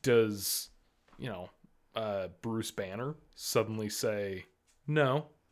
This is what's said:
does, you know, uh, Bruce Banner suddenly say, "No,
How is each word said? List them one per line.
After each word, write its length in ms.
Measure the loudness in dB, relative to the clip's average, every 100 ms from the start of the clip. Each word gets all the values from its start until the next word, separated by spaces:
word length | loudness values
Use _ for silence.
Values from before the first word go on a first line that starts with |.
does, 680 | 4 6 6 2 -2 -4 -6 _ _ _ _ -12
you 100 | -10
know, 200 | -8 -12 -16 _ _ _ -6
uh, 320 | -4 -2 -4 -6
Bruce 300 | -4 -4 -4
Banner 440 | -6 -6 -6 -6 -8 -14 -12
suddenly 540 | -2 0 2 -2 -4
say, 560 | -2 -2 0 -2 -6 -10 _ _ _ -2
"No, 400 | 2 4 2 -2 _ _